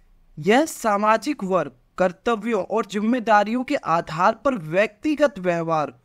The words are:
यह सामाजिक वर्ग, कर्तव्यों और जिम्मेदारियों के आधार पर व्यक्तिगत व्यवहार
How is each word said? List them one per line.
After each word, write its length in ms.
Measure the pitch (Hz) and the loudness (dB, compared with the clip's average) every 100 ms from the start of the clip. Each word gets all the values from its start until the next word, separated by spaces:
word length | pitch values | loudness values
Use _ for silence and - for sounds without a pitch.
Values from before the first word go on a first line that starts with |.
| _ _ _ - | _ _ _ -6
यह 280 | 151 233 320 | 2 2 2
सामाजिक 760 | - 226 202 214 220 220 294 | -2 -2 0 2 0 -2 -6
वर्ग, 280 | 190 185 143 - _ - | -2 0 -2 -8 _ -2
कर्तव्यों 640 | 185 180 - 233 214 220 | -2 0 -2 -2 -2 -4
और 220 | 175 208 220 | -2 -4 -4
जिम्मेदारियों 800 | 190 214 254 220 208 208 240 | -2 0 0 4 4 4 -2
के 120 | 254 285 | -2 -4
आधार 580 | - 165 - 151 185 | 0 -2 -2 0 0
पर 200 | 220 285 | 2 -2
व्यक्तिगत 840 | 254 156 170 220 - 294 285 285 196 | -2 -2 0 0 -2 -4 0 0 0
व्यवहार 600 | 180 170 165 160 143 123 | -2 -2 0 -2 -2 -8